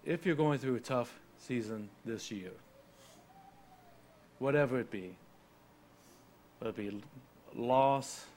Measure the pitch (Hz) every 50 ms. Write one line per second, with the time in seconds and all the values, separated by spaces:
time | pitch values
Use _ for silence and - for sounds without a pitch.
0 | - - 160 170 - 190 165 143 156 151 147 131 123 135 127 113 - - 131 123
1 | 120 - - - - - - - - - 127 123 110 107 113 107 104 101 - -
2 | - 117 113 104 - - 113 101 90 92 - - - - - - - - - -
3 | - - - - - - - - - - - - - - - - - - - -
4 | - - - - - - - - 127 135 139 147 147 127 127 127 113 - - 101
5 | 92 92 92 - - - - - - - - - - - - - - - - -
6 | - - - - - - - - - - - - 120 113 104 - 104 104 101 101
7 | - - - 135 - - - - - - - - 117 120 127 131 135 135 139 135
8 | 131 - - - - - -